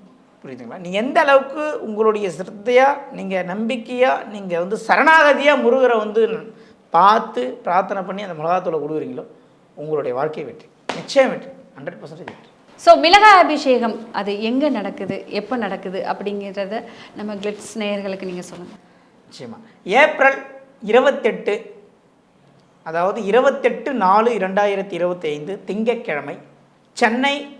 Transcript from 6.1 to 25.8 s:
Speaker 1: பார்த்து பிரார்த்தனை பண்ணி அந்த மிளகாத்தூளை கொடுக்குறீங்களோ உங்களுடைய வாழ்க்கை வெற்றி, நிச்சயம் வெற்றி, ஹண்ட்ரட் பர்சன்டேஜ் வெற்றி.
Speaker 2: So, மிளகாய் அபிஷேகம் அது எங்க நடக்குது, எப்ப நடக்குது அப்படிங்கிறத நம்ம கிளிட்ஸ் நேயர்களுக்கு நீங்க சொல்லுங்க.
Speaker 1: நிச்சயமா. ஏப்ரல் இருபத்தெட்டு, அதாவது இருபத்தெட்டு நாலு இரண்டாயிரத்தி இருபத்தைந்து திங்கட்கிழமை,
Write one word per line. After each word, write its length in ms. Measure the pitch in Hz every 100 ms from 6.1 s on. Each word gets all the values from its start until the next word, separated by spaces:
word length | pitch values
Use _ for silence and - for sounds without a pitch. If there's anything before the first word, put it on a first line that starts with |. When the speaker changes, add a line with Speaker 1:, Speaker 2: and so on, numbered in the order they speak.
| 208 214 160 - - - _ _ 165
Speaker 1:
பார்த்து 460 | 196 220 - 247 247 254 190
பிரார்த்தனை 360 | 175 196 196 185
பண்ணி 160 | 190 196
அந்த 100 | 156
மிளகாத்தூளை 400 | 160 185 180 160
கொடுக்குறீங்களோ 440 | 147 156 131 127 - - _ _ _ -
உங்களுடைய 320 | 156 151 131 123
வாழ்க்கை 260 | 151 156 131
வெற்றி, 180 | - - _ - -
நிச்சயம் 340 | - 277 254
வெற்றி, 160 | 147 - - - -
ஹண்ட்ரட் 220 | 151 -
பர்சன்டேஜ் 300 | 147 160 131
வெற்றி. 180 | - - _ _ -
Speaker 2:
So, 80 | 339 311
மிளகாய் 360 | 311 403 427 381 294
அபிஷேகம் 500 | 294 277 240 226 196 - 202
அது 120 | 202 202 220
எங்க 160 | 262 294 226
நடக்குது, 380 | 196 196 190 196 - 202
எப்ப 180 | 208 254
நடக்குது 360 | 202 190 190 185 -
அப்படிங்கிறத 720 | 196 202 202 202 196 190 226 220 - - -
நம்ம 160 | 208 208
கிளிட்ஸ் 320 | 208 208 - 226
நேயர்களுக்கு 480 | 208 202 196 190 185
நீங்க 160 | 180 180
சொல்லுங்க. 240 | 175 175 - _ _ _ _ _
Speaker 1:
நிச்சயமா. 320 | - 120 104 - _ 175 240
ஏப்ரல் 380 | 302 - 269 269 - - - _ 185
இருபத்தெட்டு, 640 | 240 277 - 220 - - 214 - - _ _ _ _ _ _ _ _ _ _ 165
அதாவது 300 | 165 185 214 196
இருபத்தெட்டு 600 | 233 277 226 247 - 302 254 185
நாலு 240 | 208 233 214
இரண்டாயிரத்தி 560 | 185 196 202 196 - 170
இருபத்தைந்து 540 | 175 175 156 147 151 202 -
திங்கட்கிழமை, 680 | 202